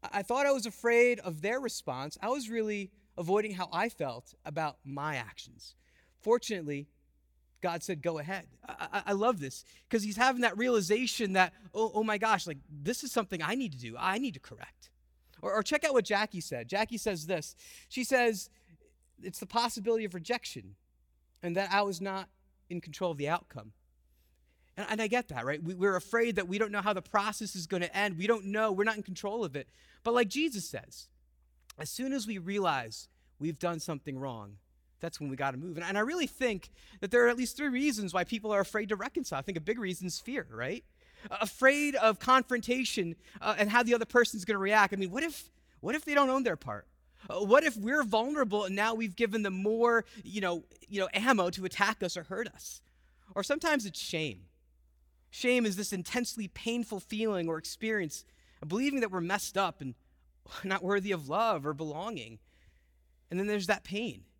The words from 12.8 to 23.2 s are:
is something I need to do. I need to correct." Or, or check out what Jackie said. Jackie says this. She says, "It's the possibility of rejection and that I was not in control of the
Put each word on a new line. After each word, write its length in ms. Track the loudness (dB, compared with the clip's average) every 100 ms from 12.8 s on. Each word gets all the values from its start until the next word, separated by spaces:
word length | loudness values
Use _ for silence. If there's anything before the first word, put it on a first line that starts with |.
| -4 -4
is 80 | -2
something 300 | -2 -2 -2
I 120 | -2
need 180 | -2 -4
to 60 | -6
do. 160 | -10 -4
I 200 | -2 0
need 160 | -4
to 60 | -8
correct." 480 | -16 -16 -18 _ -20 _ _ _ _ -8
Or, 100 | -2
or 100 | 0
check 200 | 2 2
out 80 | 4
what 120 | 2
Jackie 360 | 4 0 0 -4
said. 280 | -8 -8 -4
Jackie 300 | -2 -2 -2
says 280 | -2 -2 -2
this. 300 | -4 -4 -16 -20 -20 -12
She 160 | -6
says, 440 | 2 4 4 2 -6 _ _ -20 _ _ _ _
"It's 180 | -14 -12
the 60 | -4
possibility 580 | -2 -2 -2 0 0
of 100 | 0
rejection 640 | -8 -4 -4 -4 -12 -14 -20 _ _ _ _ _ _
and 140 | -4 -2
that 140 | 2
I 100 | 2
was 180 | 2 -2
not 280 | -4 -6 -8 _ _ _ _
in 100 | -10
control 300 | -10 -4 -4
of 80 |
the 100 | -2